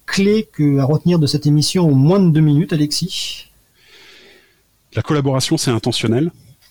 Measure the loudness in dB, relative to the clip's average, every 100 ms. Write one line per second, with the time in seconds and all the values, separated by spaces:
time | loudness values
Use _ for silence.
0 | -10 -2 0 0 -2 -2 0 0 0 0
1 | 0 0 0 0 0 0 0 0 2 4
2 | 4 4 2 4 2 2 0 -2 -2 -4
3 | -8 -8 -10 -12 -20 _ _ _ _ -20
4 | -20 -20 -20 -20 _ _ _ _ _ -8
5 | -4 -2 0 -2 -2 -2 0 -2 -2 -2
6 | 0 0 -2 -6 -20 _ _